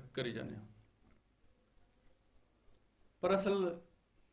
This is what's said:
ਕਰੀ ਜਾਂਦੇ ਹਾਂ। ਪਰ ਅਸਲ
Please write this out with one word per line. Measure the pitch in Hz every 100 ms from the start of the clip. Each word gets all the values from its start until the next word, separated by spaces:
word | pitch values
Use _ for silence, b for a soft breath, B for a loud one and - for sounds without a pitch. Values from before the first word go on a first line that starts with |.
| -
ਕਰੀ | - 123
ਜਾਂਦੇ | 113 131 107
ਹਾਂ। | - - - _ - - _ _ - _ _ - - _ - - _ - _ _ - - _ _ - _
ਪਰ | 180 190
ਅਸਲ | 196 196 180 170 - _ _ _ _